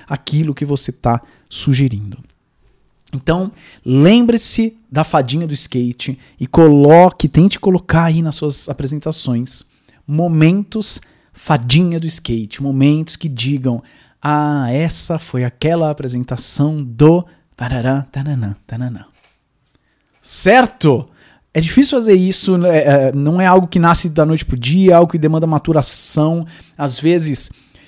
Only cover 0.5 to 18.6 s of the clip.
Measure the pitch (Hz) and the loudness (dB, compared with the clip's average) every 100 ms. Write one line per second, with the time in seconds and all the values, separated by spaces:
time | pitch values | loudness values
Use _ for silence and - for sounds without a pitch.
0.5 | 139 143 139 - - 120 117 - _ _ | -4 -6 -4 -6 -4 -2 -2 -6 _ _
1.5 | - 143 131 135 101 101 - - _ _ | -6 -2 0 0 -2 -10 -16 -20 _ _
2.5 | _ _ _ _ _ _ 135 160 175 190 | _ _ _ _ _ _ -8 -4 -4 -4
3.5 | - - _ 123 131 165 240 240 233 - | -10 -20 _ -2 4 6 6 4 0 -2
4.5 | - 226 - _ 147 160 156 123 151 165 | -2 -4 -6 _ -4 0 -2 -2 -4 -4
5.5 | 143 - 123 120 - - 131 _ _ - | -8 -6 -4 -4 -6 -10 -10 _ _ 0
6.5 | - 160 143 143 165 180 - 156 156 196 | 6 6 8 8 8 6 2 0 2 2
7.5 | - 196 180 - 160 170 160 160 - 151 | 2 0 0 0 0 2 0 -2 -4 -6
8.5 | 135 - 139 135 147 156 156 127 117 127 | -6 -8 -8 -8 -8 -8 -8 -4 -4 -6
9.5 | - - _ _ _ - 151 175 156 160 | -12 -16 _ _ _ -6 -2 0 2 2
10.5 | 196 196 220 202 - - _ _ _ - | 2 -4 -8 -8 -10 -14 _ _ _ -4
11.5 | 143 120 151 175 165 160 - - 113 104 | -2 2 0 2 -2 -6 -8 -6 -6 -8
12.5 | - 139 135 139 156 156 - 160 120 127 | -8 -4 0 2 2 -4 -8 -8 -6 -4
13.5 | 139 127 117 - _ _ _ 147 151 151 | -4 -4 -6 -10 _ _ _ -2 0 0
14.5 | 143 120 135 165 - - 160 - 127 120 | -2 -2 -2 -2 -6 -8 -8 -6 -6 -6
15.5 | - 156 170 156 147 135 123 123 123 - | -4 -2 0 -2 -4 -6 -8 -8 -8 -8
16.5 | - 147 151 127 117 151 175 175 _ _ | -2 -2 -2 -8 2 4 4 -2 _ _
17.5 | _ 123 127 123 139 135 139 147 131 104 | _ -8 -4 -2 -2 -4 -8 -6 -4 -6
18.5 | 104 | -8